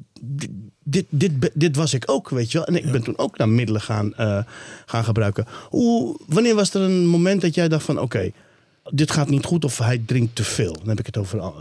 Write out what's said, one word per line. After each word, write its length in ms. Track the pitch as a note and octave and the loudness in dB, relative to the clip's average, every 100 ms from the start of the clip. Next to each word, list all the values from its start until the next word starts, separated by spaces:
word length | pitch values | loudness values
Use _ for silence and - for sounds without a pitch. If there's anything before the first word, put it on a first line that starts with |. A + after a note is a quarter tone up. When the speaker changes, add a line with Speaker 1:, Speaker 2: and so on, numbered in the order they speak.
| - - | -20 -16
Speaker 1:
dit, 280 | A#2+ C#3 - F#2+ G#2+ - | -10 -8 -8 -10 -16 -12
dit, 220 | - D#3+ - | -4 -2 0
dit, 420 | D3 F#3+ C#3 E3 | 2 2 2 0
dit 220 | - E3 C#3 | 2 2 2
was 180 | D#3+ | 0
ik 100 | C3 - | 0 0
ook, 180 | C4 - | -2 -2
weet 220 | B2+ A#2 | -2 -2
je 60 | E3 | -2
wel." 100 | - | 0
En 80 | E3+ | 0
ik 80 | D3 | 0
Speaker 2:
Ja. 60 | |
Speaker 1:
ben 120 | C3 | -2
toen 140 | A#2 - | -2 -2
ook 200 | - - | -4 0
naar 120 | A2 | 2
middelen 320 | A2+ A2+ G#2+ | 2 2 -2
gaan, 320 | - G#2+ G#2 - | -2 -2 -2 -2
eh, 280 | A2 G2+ A2 - - - - | 0 0 -4 -10 -18 -20 -6
gaan 180 | A#2 | -2
gebruiken. 420 | A2+ A2 G#2 G2+ A2 - - | 0 2 0 0 -6 -10 -6
Hoe, 500 | - A#3+ A#3 - - - | 0 2 2 0 -6 -2
wanneer 280 | D#3+ A#3+ A3 | 2 4 4
was 180 | G3 | 2
er 80 | G3 | 2
een 240 | F#3+ F#3 F3 | 2 4 4
moment 340 | E3+ F3 G3 | 4 4 2
dat 140 | F3 D#3+ | 2 2
jij 120 | E3+ | 2
dacht 180 | D#3 - | 0 0
van, 140 | C#3+ | -2
"Oké, 320 | B2 A2 F#2+ - _ _ _ _ | -2 -2 -4 -6 _ _ _ _
dit 280 | - C3+ D3+ | -4 0 2
gaat 180 | - C#3 | 2 2
niet 160 | C#3 - | 0 0
goed 200 | F3 D3+ | 0 0
of 120 | - | 0
hij 260 | A2+ B2 A2 | 0 0 0
drinkt 300 | B2+ A#2 - | 0 0 0
te 80 | |
veel"? 300 | G#2+ - A2+ | -4 -2 -2
Dan 140 | - G#2+ | -2 -4
heb 120 | G#2+ | -4
ik 60 | - | -4
het 120 | - | -6
over, 220 | F#2+ G#2+ | -4 -4
eh, 140 | F2+ D#2 | -6 -8